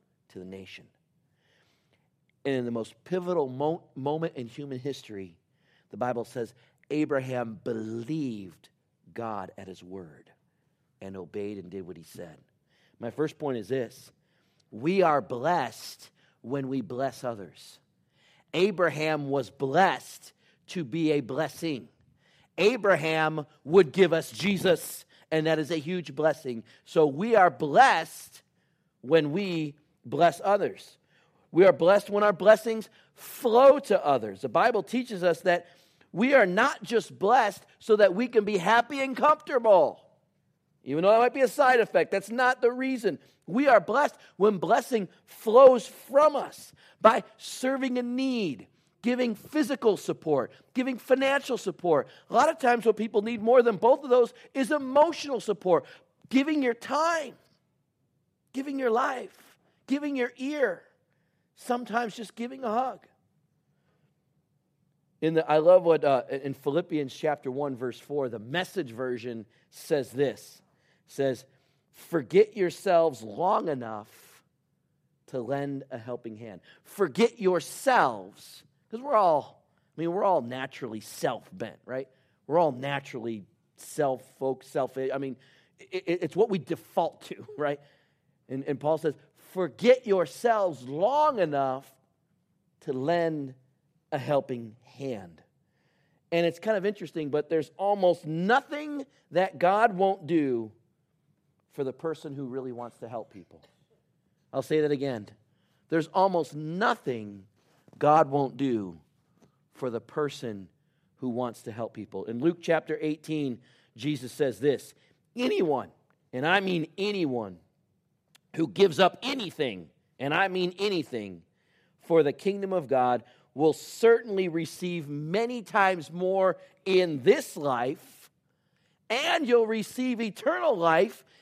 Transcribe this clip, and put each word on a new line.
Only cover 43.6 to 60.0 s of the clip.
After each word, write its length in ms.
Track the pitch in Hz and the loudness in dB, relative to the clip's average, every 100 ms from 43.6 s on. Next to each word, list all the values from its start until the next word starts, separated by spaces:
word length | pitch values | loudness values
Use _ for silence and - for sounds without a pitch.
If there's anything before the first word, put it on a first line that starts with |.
| 285 | 6
are 120 | 226 | 6
blessed 360 | 160 233 294 - - - | 4 0 0 -4 -16 0
when 220 | 208 190 | 2 2
blessing 500 | 165 247 - 233 175 _ | 2 0 2 -4 -4 _
flows 600 | _ - 226 226 269 254 - | _ -10 4 10 10 10 2
from 480 | - - 269 311 | -14 -2 4 4
us 380 | 277 - - - - _ _ | 2 -6 -12 -20 -20 _ _
by 220 | 220 233 - - | 4 4 0 -14
serving 600 | - - 254 269 262 247 | -16 -6 -4 -2 -2 -4
a 40 | |
need, 640 | 240 247 269 240 190 185 - _ _ _ | -4 -4 -2 -2 -4 -6 -14 _ _ _
giving 340 | 233 247 247 208 | -2 0 -2 -4
physical 600 | - 302 247 277 233 185 | -4 -2 -2 0 0 0
support, 540 | - 151 160 143 113 - _ | -2 -6 -2 0 -2 -8 _
giving 240 | - 262 247 | -6 -4 -4
financial 580 | - 254 269 277 269 240 | 0 2 2 0 -2 -6
support. 520 | 190 - 175 147 - - - | -6 -4 0 0 0 -10 -2
A 60 | |
lot 140 | 208 302 | 2 2
of 100 | 320 | 2
times 260 | 247 240 | 2 2
what 120 | 226 208 | 2 0
people 260 | 220 214 | -2 -2
need 180 | 214 233 | -4 -2
more 220 | 220 254 | 4 4
than 140 | 240 196 | 4 4
both 260 | 233 302 | 4 2
of 80 | 285 | 4
those 240 | 247 233 - - | 2 2 -2 -8
is 200 | 269 220 | -4 0
emotional 680 | 302 262 277 330 285 285 240 | -2 2 4 4 2 -6 -6
support, 460 | - 190 185 160 - - _ _ - | -4 -4 2 2 0 -14 _ _ -2
giving 340 | 262 285 302 | 0 2 0
your 120 | 254 | -2
time, 640 | 233 - 277 330 330 269 - _ _ _ _ _ _ _ _ _ _ _ | -2 -4 0 0 0 -4 -14 _ _ _ _ _ _ _ _ _ _ _
giving 280 | 262 277 269 | -10 -6 -2
your 100 | 247 | 0
life, 640 | 226 285 254 202 _ _ _ _ _ - | 2 0 -4 -10 _ _ _ _ _ -4
giving 300 | 277 | -4